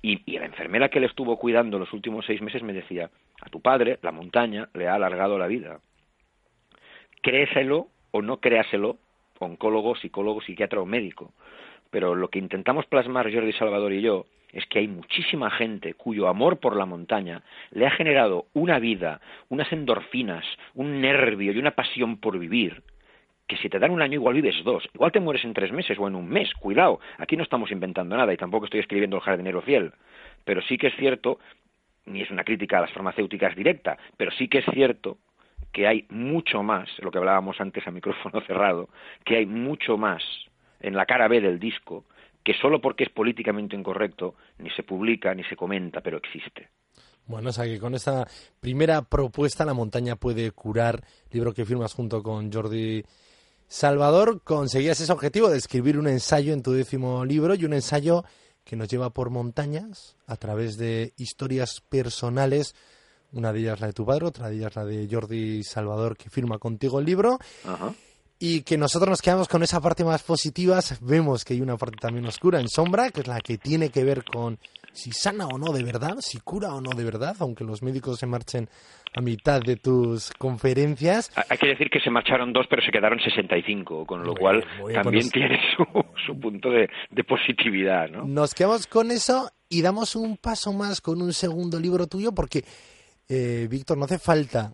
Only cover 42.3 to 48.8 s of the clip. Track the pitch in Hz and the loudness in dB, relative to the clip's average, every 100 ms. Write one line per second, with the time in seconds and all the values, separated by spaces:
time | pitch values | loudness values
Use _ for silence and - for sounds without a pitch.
42.3 | _ - - 139 147 131 117 135 - 110 | _ -4 0 2 2 0 -2 -4 0 -2
43.3 | 117 113 104 104 104 95 95 104 - 92 | 0 -2 -2 -4 -8 -6 -2 -4 -4 -10
44.3 | - _ _ 82 - - 95 110 110 95 | -10 _ _ -12 -10 -6 -4 0 0 0
45.3 | 92 90 95 90 98 90 - - 78 - | -4 -8 -8 -4 -4 -6 -6 -6 -8 -10
46.3 | 80 - - - _ _ _ _ _ - | -12 -14 -18 -20 _ _ _ _ _ -14
47.3 | 110 120 113 120 110 117 127 - 135 127 | -8 -6 -4 -4 -4 -6 -4 -2 -2 -4
48.3 | - - _ - 127 | -10 -20 _ -6 2